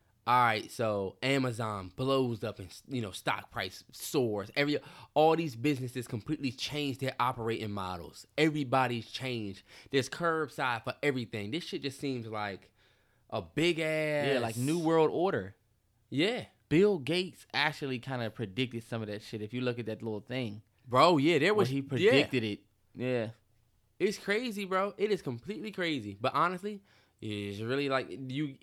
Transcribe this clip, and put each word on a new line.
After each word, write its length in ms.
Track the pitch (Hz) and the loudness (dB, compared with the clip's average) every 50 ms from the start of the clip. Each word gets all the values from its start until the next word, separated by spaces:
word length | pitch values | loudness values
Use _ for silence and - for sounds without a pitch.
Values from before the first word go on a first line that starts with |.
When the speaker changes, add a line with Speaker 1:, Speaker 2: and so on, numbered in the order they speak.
| _ _ _ _ _ 113 | _ _ _ _ _ 4
Speaker 1:
all 160 | 120 127 123 | 6 6 6
right, 260 | 117 110 107 - - | 6 4 2 -2 -4
so 440 | - - 120 110 107 101 98 95 - - - | -4 -2 0 0 0 0 -2 -4 -6 -4 0
Amazon 680 | 131 139 139 131 127 117 104 117 110 104 98 92 92 - | 0 2 2 2 0 -2 -2 -4 -4 -4 -6 -8 -8 -6
blows 480 | - 135 131 135 135 131 123 117 98 120 | -4 0 2 2 2 2 0 -2 -4 -6
up 160 | 110 98 - | -6 -6 -8
and, 80 | 98 85 - - - - | -12 -14 -14 -18 -12 -8
you 120 | - 127 | -6 -4
know, 100 | 113 95 | -4 -6
stock 400 | 92 - - - 107 98 - - | -8 -6 -4 -2 -2 -2 -4 -8
price 320 | - 117 98 92 - - - - | -6 -6 -6 -6 -8 -12 -18 -20
soars. 600 | - - - - - 151 123 117 104 104 95 104 - | -18 -14 -10 -2 0 2 2 2 0 -2 -4 -4 -2
Every, 220 | 143 143 147 147 135 - - - - - - _ | 0 0 0 0 -2 -4 -8 -16 -20 -20 -2 _
all 220 | 147 156 160 160 | 4 6 6 6
these 200 | 160 170 156 117 | 4 2 -2 -4
businesses 520 | 113 117 151 147 123 131 123 123 127 117 - | -2 0 0 0 0 -2 -6 -6 -8 -8 -6
completely 440 | - 110 - - 156 151 143 131 | -6 -8 -4 -4 -4 -2 -2 -4
change 460 | 117 - - - 143 147 147 139 127 - | -4 -4 -6 -6 -4 -4 -4 -4 -4 -4
their 160 | 139 127 - - | -4 -4 -2 0
operating 520 | 120 127 127 120 113 113 113 - 110 107 | 0 0 0 0 -2 -2 -2 -2 -4 -4
models. 560 | 104 101 92 92 92 85 80 73 - - - - _ - | -4 -4 -4 -6 -6 -8 -10 -12 -16 -18 -20 -8 _ 2
Everybody's 720 | 151 160 151 151 143 123 131 131 131 123 120 117 110 - | 4 4 4 2 0 2 2 2 2 2 0 -4 -6 -8
changed. 540 | - - 135 131 123 117 107 98 95 - - _ - - - - | -10 -8 -6 -4 -4 -4 -4 -6 -8 -10 -14 _ -20 -20 -10 -2
There's 180 | - 139 123 - | 0 0 0 0
curbside 720 | - - 175 170 165 160 156 135 - - 143 127 120 113 - | -4 -2 0 0 0 0 -2 -4 -4 -4 -2 -2 -2 -2 -4
for 100 | 131 123 - | -6 -6 0
everything. 500 | - 147 135 131 120 - - 110 101 104 | 0 0 0 0 -4 -6 -6 -6 -6 -4
This 120 | 120 165 170 | -6 -6 -6
shit 180 | - - 160 135 | -6 -8 -6 -6
just 160 | 139 123 - | -6 -6 -6
seems 280 | - 139 131 123 110 113 | -4 -4 -4 -4 -6 -6
like 420 | 110 107 104 101 98 90 - _ _ _ _ _ _ _ _ _ _ _ _ - | -6 -4 -4 -4 -6 -8 -12 _ _ _ _ _ _ _ _ _ _ _ _ -6
a 120 | - 113 | -4 -4
big 380 | 90 85 - - 160 175 170 151 | -4 -4 -2 0 2 2 2 2
ass 480 | 160 156 156 156 156 151 151 147 143 139 139 | 0 0 0 0 0 0 0 0 2 2 2
Speaker 2:
Yeah, 60 | 127 | 2
like 180 | 120 113 110 113 | 0 0 -2 -2
New 200 | 123 139 160 175 | 0 0 0 2
World 300 | 165 160 165 165 156 147 | 2 4 6 6 6 4
Order. 440 | 87 135 170 196 170 120 92 95 - _ _ _ _ _ _ _ _ _ _ _ | 4 2 0 0 0 -2 -4 -6 -10 _ _ _ _ _ _ _ _ _ _ _
Speaker 1:
Yeah. 340 | 127 131 160 208 240 226 117 - _ _ _ _ | -2 0 0 0 0 -2 -6 -10 _ _ _ _
Speaker 2:
Bill 300 | 147 160 196 208 202 165 | 6 6 6 6 6 2
Gates 460 | 127 123 165 180 190 175 123 - - - - | 0 0 0 0 -2 -2 -6 -14 -16 -4 0
actually 460 | 123 143 156 147 - 156 135 131 123 | 2 2 2 0 -2 -4 -4 -4 -4
kinda 300 | 117 131 131 123 117 110 | -4 -4 -4 -4 -4 -4
predicted 540 | - - 117 101 92 117 131 117 113 113 110 | -4 -4 -6 -4 -2 -2 -2 -2 -4 -8 -8
some 180 | - 123 113 | -6 -6 -6
of 60 | 110 104 | -4 -6
that 160 | 104 104 - | -6 -8 -8
shit. 180 | - - 110 | -10 -8 -8
If 120 | 107 104 120 | -8 -6 -4
you 80 | 123 | -2
look 180 | 127 123 120 120 | -2 -2 -2 -2
at 60 | 113 110 | -4 -6
that 160 | 110 107 - | -8 -6 -4
little 160 | 113 107 104 | -4 -6 -6
thing. 400 | 101 - 123 131 127 107 101 107 - _ _ _ _ 127 | -6 -6 -6 -4 -4 -4 -6 -10 -14 _ _ _ _ 2
Speaker 1:
Bro, 300 | 117 127 147 170 180 147 | 6 8 8 8 8 6
yeah, 220 | 135 160 175 143 | 6 6 6 6
there 140 | 143 190 403 | 6 4 4
Speaker 2:
Where 60 | 427 | 4
Speaker 1:
was 100 | 392 127 | 4 2
Speaker 2:
he 80 | 131 139 | 0 -2
Speaker 1:
yeah. 40 | 139 139 | -2 -2
Speaker 2:
predicted 560 | 139 120 170 208 247 139 147 147 135 127 110 | 0 4 6 8 8 6 6 4 2 0 0
it. 160 | 107 104 - - _ _ _ _ _ _ | 0 -2 -6 -8 _ _ _ _ _ _
Yeah. 340 | - 120 127 127 120 110 110 117 - _ _ _ _ _ _ _ _ _ _ _ _ | -6 -2 -2 0 0 -2 -4 -8 -12 _ _ _ _ _ _ _ _ _ _ _ _
Speaker 1:
It's 180 | 170 208 196 - | -2 -2 -2 -2
crazy, 480 | - - 202 214 254 247 202 202 202 | -4 -2 -2 -2 -2 -4 -4 -6 -4
bro. 280 | 180 190 185 196 208 208 - | -2 0 0 0 -2 -2 -2
It 140 | 196 214 | 0 0
is 100 | 208 175 | 0 0
completely 500 | - 147 123 117 - 160 214 220 208 214 | -2 -4 -6 -6 -6 -8 -8 -8 -8 -8
crazy. 460 | 190 - 180 165 156 135 107 101 98 98 | -6 -4 -2 -2 -2 -2 -4 -6 -6 -2
But 140 | 117 127 - | -2 0 2
honestly, 480 | 139 160 175 185 180 185 208 214 196 - _ _ _ _ _ _ _ | 2 2 2 0 -2 -6 -8 -8 -10 -14 _ _ _ _ _ _ _
it's 380 | - 107 107 104 101 101 101 101 | -8 -6 -6 -4 -6 -6 -6 -6
really 280 | 110 113 131 139 143 139 | -4 -2 -2 0 0 0
like 180 | 135 131 113 71 87 110 135 127 | 0 0 -2 -4 -8 -10 -8 -6
you 260 | 127 143 156 139 135 - | -4 -4 -4 -4 -6 -10